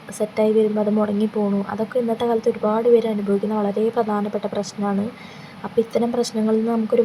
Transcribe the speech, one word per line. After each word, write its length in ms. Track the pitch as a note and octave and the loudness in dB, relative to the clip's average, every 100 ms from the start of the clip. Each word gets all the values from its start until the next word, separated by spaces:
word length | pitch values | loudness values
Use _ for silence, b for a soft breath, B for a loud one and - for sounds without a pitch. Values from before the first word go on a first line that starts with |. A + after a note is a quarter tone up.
| - | -14
സെറ്റായി 380 | - G#3 G#3+ G#3+ | -6 -4 0 2
വരുമ്പോൾ 280 | A3 G#3+ G#3+ | 4 2 2
അത് 80 | G#3 | 0
മുടങ്ങി 340 | G#3+ G#3 G3+ G#3+ | 2 0 0 0
പോണു. 280 | G#3+ G3+ G3+ G3+ | 0 0 0 -2
അതൊക്കെ 280 | G3+ A3 B3+ | -4 -2 -2
ഇന്നത്തെ 260 | A#3 A3+ A#3+ | 0 0 0
കാലത്ത് 240 | A3+ A#3 | 0 0
ഒരുപാട് 340 | A3 G#3+ A3 A#3+ | 0 0 2 4
പേര് 200 | A#3 A3+ | 4 4
അനുഭവിക്കുന്ന 460 | G#3 G3+ G3+ G#3 G#3+ | -2 0 0 0 0
വളരെ 260 | G3+ G3+ A3+ | 0 0 0
പ്രധാനപ്പെട്ട 560 | A#3 G#3+ G#3 G3+ G#3 G3+ | 0 0 0 -2 -4 -4
പ്രശ്നമാണ്. 580 | G3+ G3 - G3+ G3 A3 - B B B B | -4 -6 -4 -2 0 -2 -8 B B B B
അപ്പോൾ 180 | - - | -4 -2
ഇത്തരം 300 | A3+ A3 A#3+ | 0 0 0
പ്രശ്നങ്ങളിൽ 480 | A#3+ A#3 A3 A3 A3 | 0 -2 0 2 2
നിന്ന് 120 | A3+ | 2
നമുക്കൊരു 320 | A#3 A3 A#3 | 0 2 2